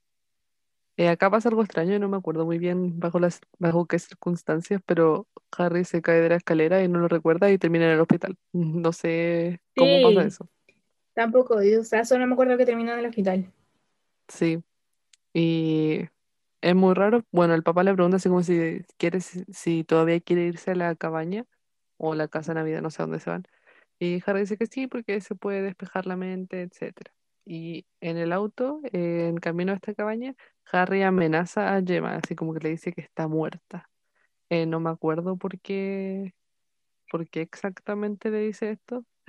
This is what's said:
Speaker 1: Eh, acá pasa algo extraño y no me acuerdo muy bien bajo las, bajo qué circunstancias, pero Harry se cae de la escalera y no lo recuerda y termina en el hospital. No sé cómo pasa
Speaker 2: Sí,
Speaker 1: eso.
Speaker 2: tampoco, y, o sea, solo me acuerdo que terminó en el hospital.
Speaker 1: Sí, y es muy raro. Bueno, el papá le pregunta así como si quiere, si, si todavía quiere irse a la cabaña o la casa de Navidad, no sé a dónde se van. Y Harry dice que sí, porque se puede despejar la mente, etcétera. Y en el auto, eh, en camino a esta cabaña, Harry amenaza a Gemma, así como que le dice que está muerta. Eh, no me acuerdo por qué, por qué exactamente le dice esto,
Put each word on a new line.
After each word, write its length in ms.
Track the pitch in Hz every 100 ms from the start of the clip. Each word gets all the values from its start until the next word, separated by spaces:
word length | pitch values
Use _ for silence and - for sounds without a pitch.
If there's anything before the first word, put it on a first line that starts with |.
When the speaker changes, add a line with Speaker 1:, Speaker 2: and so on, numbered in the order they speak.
| _ _ _ _ _ _ _ _ _ -
Speaker 1:
Eh, 120 | 170
acá 220 | 170 196
pasa 180 | 214 226
algo 140 | 220
extraño 320 | 214 - 170
y 40 | 202
no 80 | 202
me 80 | 196
acuerdo 280 | 185 160
muy 140 | 165 170
bien 400 | 175 180 180 170
bajo 220 | 170 175
las, 200 | 175 - _ _
bajo 280 | 170 170 170
qué 120 | 170
circunstancias, 800 | - - - 175 - 156 170 202
pero 440 | - 170 160 156 214 - _ -
Harry 280 | 175 170
se 180 | 180 170
cae 180 | 165 165
de 80 | 165
la 40 | 170
escalera 460 | - 160 156 190
y 60 | 185
no 100 | 175
lo 80 | 170
recuerda 420 | 170 165 165 202
y 60 | 196
termina 260 | 165 165 165
en 60 |
el 80 | 160
hospital. 360 | 165 175 - 185 _
No 400 | 180 160 170 165
sé 680 | 170 170 165 170 170 170 175 _ -
cómo 240 | 262 277
pasa 240 | 240 202
Speaker 2:
Sí, 0 |
Speaker 1:
eso. 240 | 190 - - _ _ _ _ _ _
Speaker 2:
tampoco, 480 | - 226 254 254 220
y, 120 | 202 220
o 80 |
sea, 200 | 226 208
solo 220 | 233 254 254
me 80 |
acuerdo 240 | 254 254 247
que 80 | 247
terminó 260 | 233 233
en 60 | 233
el 60 | 240
hospital. 460 | 233 190 185 185 _ _ _ _ _ _ _ -
Speaker 1:
Sí, 340 | - 165 165 - _ _ _ _ _ _
y 720 | 170 165 165 160 156 156 156 175 _ _ _ _ _
es 120 | 170 185
muy 180 | 190
raro. 300 | 185 202 233 -
Bueno, 220 | 175 170
el 80 | 165
papá 200 | 165 170
le 100 | 185
pregunta 240 | 190 175 190
así 100 | 180
como 140 | 180
si 400 | 175 170 165 165 180 _
quiere, 220 | 175 185
si, 240 | 180 180 -
si 320 | 190 - 165
todavía 360 | 160 165 165 170
quiere 240 | - 175 175
irse 260 | 170 -
a 40 | 180
la 180 | 175 165
cabaña 500 | 165 160 160 202 247 _ _ _ _ _
o 160 | 160
la 140 | 156 156
casa 240 | 156 156
de 60 | 160
Navidad, 220 | 160 160
no 80 | 160
sé 120 | 156
a 40 | 160
dónde 140 | 160
se 100 | 170
van. 140 | 170 185 _ _ _ _ _
Y 220 | 175 175 190
Harry 140 | 196
dice 160 | 202 208
que 80 | 226
sí, 200 | - 262
porque 320 | 247 226 202
se 140 | 190 196
puede 260 | 202 196
despejar 440 | 196 185 185 190 185
la 100 | 185
mente, 460 | 185 185 185 185
etcétera. 500 | 180 - - - - _ _ _ -
Y 400 | 165 165 170 - _
en 180 | 175 165
el 140 | 170
auto, 480 | 180 214 - 254 302 285
eh, 360 | 185 170 170 170
en 100 | 170
camino 340 | 170 170 180
a 40 | 196
esta 180 | -
cabaña, 400 | 208 208 220 254 262 - _ _
Harry 300 | 185 185 190
amenaza 720 | 190 185 165 156 175 - 196 196
a 60 |
Gemma, 340 | 185 175 165 -
así 200 | - 165
como 180 | 160
que 60 | 160
le 100 | 156
dice 220 | 165 -
que 80 | 170
está 260 | 151 - 160
muerta. 640 | 156 156 170 _ 185 - _ _ _ _ _ _
Eh, 160 | 170 165
no 140 | 160
me 100 | 165
acuerdo 460 | 165 160 156 175 185
por 220 | 190 185
qué, 760 | - 196 196 196 190 190 190 - _ _ _ _ _ _ _
por 180 | 170 165
qué 140 | 160
exactamente 880 | 160 - 196 185 - 208 208 202 220
le 100 | 214
dice 300 | 214 202 214
esto, 340 | 214 - 247 240 _